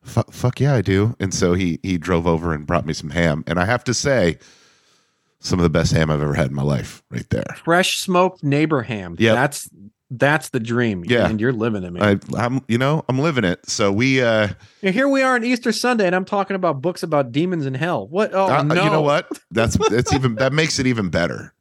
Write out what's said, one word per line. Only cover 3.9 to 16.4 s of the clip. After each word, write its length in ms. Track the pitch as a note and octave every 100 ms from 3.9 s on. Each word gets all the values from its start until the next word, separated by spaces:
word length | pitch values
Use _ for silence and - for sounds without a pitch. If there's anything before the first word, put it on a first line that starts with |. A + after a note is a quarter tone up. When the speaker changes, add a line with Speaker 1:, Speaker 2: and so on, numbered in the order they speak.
Speaker 1:
say, 440 | A#2 C#3+ B2+ F2 D#2 - - _ _ _ _ _ _ _ _
some 180 | - F2+
of 40 |
the 60 | E2+
best 220 | D#2 D#2+
ham 200 | E2+ D#2
I've 100 | D2+
ever 140 | D2 C#2+
had 120 | C#2
in 40 | C#2
my 60 |
life 380 | C#2 C2+ A1+ - _
right 180 | A#1+ -
there. 140 | - - - -
Speaker 2:
Fresh 340 | E3+ F#3 -
smoked 440 | - F3+ F#3 F#3
neighbor 400 | D3 C#3 D#3 D3+
ham. 320 | A2+ G#2+ F2+ E2+
Speaker 1:
Yep. 160 | A2 A2
Speaker 2:
That's, 340 | C#3+ - - - G2 _ _
that's 380 | B2 C#3 D#3 -
the 100 | C3
dream. 440 | A2+ A#2+ A#2+ F#2+ E2+
Speaker 1:
Yeah. 220 | A#2+ F#2
Speaker 2:
And 140 | G#2+
you're 100 | A#2
living 300 | A#2 A#2 G#2
it, 80 | F2+
man. 300 | F2 G2+ G2 - -
Speaker 1:
I, 20 | A#2+
I'm, 160 | C3 -
you 100 | A#2
know, 260 | C3+ D#3 -
I'm 80 | C3
living 260 | D#3 C3+
it. 240 | F#2+ F2 -
So 240 | - G#2
we, 300 | G2 C3 C3
uh, 280 | A#2+ A2 G#2 F2+ - _
Speaker 2:
And 100 | G3
here 140 | F#3+ C#4
we 160 | C#4
are 100 | C4
on 100 | B3
Easter 280 | A#3 B3 B3
Sunday, 340 | G#3+ B3 A#3+ F#3
and 100 | F3+
I'm 100 | F#3
talking 300 | G3+